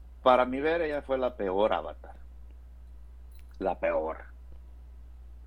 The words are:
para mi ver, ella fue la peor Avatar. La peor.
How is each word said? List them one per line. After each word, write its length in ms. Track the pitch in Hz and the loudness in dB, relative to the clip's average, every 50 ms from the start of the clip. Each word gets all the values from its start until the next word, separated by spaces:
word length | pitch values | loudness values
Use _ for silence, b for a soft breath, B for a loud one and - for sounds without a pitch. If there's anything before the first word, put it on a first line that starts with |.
| - - - - | -14 -16 -6 4
para 220 | - 131 127 123 123 | 8 10 10 10 8
mi 160 | 127 127 135 | 6 2 2
ver, 220 | 143 156 165 175 | 2 2 2 2
ella 180 | 165 151 147 143 | 2 0 0 -2
fue 160 | - - 131 | 0 0 2
la 200 | 131 127 120 - - | 2 2 2 0 0
peor 340 | 101 95 92 98 107 104 | 0 2 4 6 6 6
Avatar. 440 | 95 82 78 78 76 - - - - - - - - - - - - - - - - - - - - - - - - - - - - - - - - - | 4 2 0 -2 -8 -10 -12 -14 -14 -14 -14 -14 -14 -14 -16 -16 -16 -16 -16 -16 -16 -16 -16 -16 -16 -16 -16 -16 -16 -16 -16 -16 -16 -16 -16 -12 -6 -2
La 200 | 95 92 87 - | 0 0 0 2
peor. 460 | - 85 85 - 80 80 78 - - - - - - - - - - - - - - - - - - - - - - - - - - | 2 2 2 2 0 0 -4 -6 -10 -14 -16 -16 -14 -14 -14 -14 -14 -14 -16 -16 -16 -16 -16 -16 -16 -16 -16 -16 -16 -16 -16 -16 -16